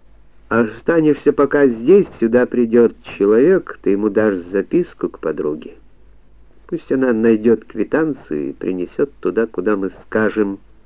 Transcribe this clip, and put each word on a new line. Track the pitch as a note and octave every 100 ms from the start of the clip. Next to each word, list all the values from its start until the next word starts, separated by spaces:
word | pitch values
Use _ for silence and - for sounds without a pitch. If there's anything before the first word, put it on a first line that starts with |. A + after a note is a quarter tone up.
| - - - - -
«Останешься | A2+ A2+ - - E3+ D3+ C#3+ -
пока | D3 C#3 D3 C#3
здесь, | A2+ A#2+ G3 E3+ -
сюда | A2+ A#2+ A#2+
придет | A#2+ A2+ A#2+ A#2 - - -
человек, | G2 A2 D3+ F#3+ - -
ты | F#2+
ему | G2+ G#2
дашь | G#2 G#2+ F#2+ E2+
записку | G2 F#2 E3 F3 - F2+
к | -
подруге. | E2 D2 D2+ D2+ - - - - - - - - - - -
Пусть | E3 -
она | C3+ C3
найдет | A2 A#2 A2 A2 G#2+ -
квитанцию | A2 G2 C#3+ D#3+ C#3 - D2+ C#2
и |
принесет | - F#2 F#2 E2+ - C#3+ -
туда, | F#2 F#2+ A2+
куда | - F#2 G2+
мы | F#2+ -
скажем, | - A2 G#2+ A2 G2+ G2 - -